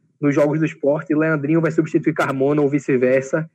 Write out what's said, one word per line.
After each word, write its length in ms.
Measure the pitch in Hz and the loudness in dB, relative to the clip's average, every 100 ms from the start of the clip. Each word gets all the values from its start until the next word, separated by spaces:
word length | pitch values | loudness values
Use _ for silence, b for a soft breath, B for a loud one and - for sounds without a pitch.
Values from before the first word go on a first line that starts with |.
| _ - | _ -4
nos 140 | 147 | 0
jogos 260 | 143 147 156 | 2 2 0
do 60 | 160 | -2
Sport, 440 | - 139 - - | -2 -2 0 0
Leandrinho 500 | 151 160 156 139 165 | 0 0 0 0 0
vai 100 | 160 | 0
substituir 420 | 160 160 165 156 | 0 0 -2 -2
Carmona 480 | 160 143 135 139 151 | -2 -2 0 0 2
ou 60 | 139 | 0
vice-versa 840 | 143 - 127 127 135 135 160 160 | 0 0 0 2 0 0 -6 -6